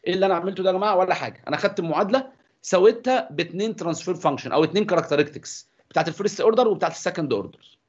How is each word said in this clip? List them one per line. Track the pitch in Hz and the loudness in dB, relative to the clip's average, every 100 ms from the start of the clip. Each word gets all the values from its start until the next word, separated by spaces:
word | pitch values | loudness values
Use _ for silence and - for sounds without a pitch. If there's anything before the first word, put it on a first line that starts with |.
| 151 | -2
ايه | |
اللي | 185 190 | 0 2
انا | |
عملته | 175 185 185 | 2 -2 -2
ده | 190 | 0
يا | |
جماعه؟ | 185 208 185 | 0 2 2
ولا | 185 | 2
حاجه، | 165 123 - - | 0 -4 -10 -6
انا | 147 | -2
خدت | 202 202 | -2 -2
المعادله | 165 156 190 262 262 _ _ _ | -2 0 2 0 -2 _ _ _
سويتها | - 180 196 - 254 254 - | 0 6 6 4 0 0 0
باتنين | 147 170 175 220 - | -6 -6 -4 -4 -4
ترانسفير | 170 160 - | -6 -6 -6
فانكشن | 175 156 135 - | -2 0 -2 -2
او | 139 | 2
اتنين | 156 175 | 2 2
كاركترستكس | 208 170 156 147 147 - - - - _ _ | 2 0 2 0 0 -4 -16 -18 -20 _ _
بتاعت | 165 165 | -2 -2
الفيرست | 160 202 202 | -2 -4 2
اوردر | 220 226 240 | 2 4 2
وبتاعت | 180 170 | 2 -2
السكند | 165 185 175 147 | -2 -6 -4 -2
اوردر. | 107 95 - _ _ | -2 -4 -16 _ _